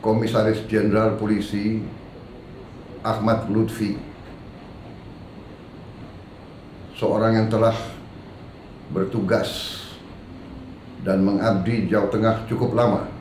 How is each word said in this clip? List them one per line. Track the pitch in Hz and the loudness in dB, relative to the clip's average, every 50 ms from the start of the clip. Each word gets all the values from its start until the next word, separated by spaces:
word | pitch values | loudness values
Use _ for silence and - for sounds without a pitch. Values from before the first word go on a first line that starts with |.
| - | 4
Komisaris | 110 110 113 113 110 110 110 107 110 110 - - - | 4 4 4 4 4 4 4 4 4 4 2 0 2
Jenderal | 107 107 101 104 98 107 110 113 107 | 2 4 4 6 6 6 6 4 4
Polisi | 107 110 107 107 101 - - - 104 101 107 110 110 98 - - - - - - - - - - - - - - - - - - - - - - - | 2 2 2 2 2 2 0 -2 0 0 2 0 0 -2 -6 -10 -12 -16 -16 -16 -16 -16 -16 -16 -16 -16 -16 -16 -16 -16 -16 -16 -16 -16 -14 -14 -6
Ahmad | - 107 107 107 104 110 110 110 - - | -2 -2 0 2 4 2 2 2 2 2
Lutfi, | 101 110 113 110 - - 110 101 - - - - - - - - - - - - - - - - - - - - - - - - - - - - - - - - - - - - - - - - - - - - - - - - - - - - - - - - - - - - - - | 4 4 4 2 2 -2 0 -2 -2 -4 -6 -12 -14 -16 -16 -16 -16 -16 -16 -16 -16 -16 -16 -16 -16 -16 -16 -16 -16 -16 -16 -16 -16 -16 -16 -16 -16 -16 -16 -16 -16 -16 -18 -18 -16 -16 -16 -16 -16 -16 -16 -16 -16 -16 -16 -16 -18 -18 -18 -18 -18 -18 -18 -16 -16 -16 -16 -16 -8 -2
seorang | 110 - - 110 110 110 113 110 | 0 2 4 4 4 6 6 6
yang | 110 110 | 4 4
telah | 113 107 113 113 110 - - - - - - - - - - - - - - - - - - - - - - - | 4 6 6 6 4 2 -4 -8 -10 -12 -14 -16 -16 -16 -16 -16 -16 -16 -16 -16 -16 -18 -18 -18 -16 -16 -12 -4
bertugas | 69 92 95 98 - - 98 92 117 - - - - - - - - - - - - - - - - - - - - - - - - - - - - - - - - - - 95 | -2 -2 0 0 0 0 2 4 4 2 2 0 -4 -6 -8 -8 -8 -10 -12 -12 -14 -16 -16 -16 -16 -16 -16 -16 -16 -16 -14 -14 -14 -14 -14 -14 -16 -16 -16 -16 -14 -6 0 2
dan | 95 95 98 | 4 4 6
mengabdi | 98 101 98 107 117 101 95 - 113 120 113 98 90 | 4 4 4 4 4 4 4 2 2 2 2 2 4
Jawa | 107 107 98 - | 4 4 4 4
Tengah | - 107 107 113 110 107 - - | 2 4 4 4 4 2 0 -2
cukup | - - 120 - 104 | 0 2 2 2 4
lama | 117 120 117 190 - - - - - | 4 6 6 4 2 0 -4 -8 -12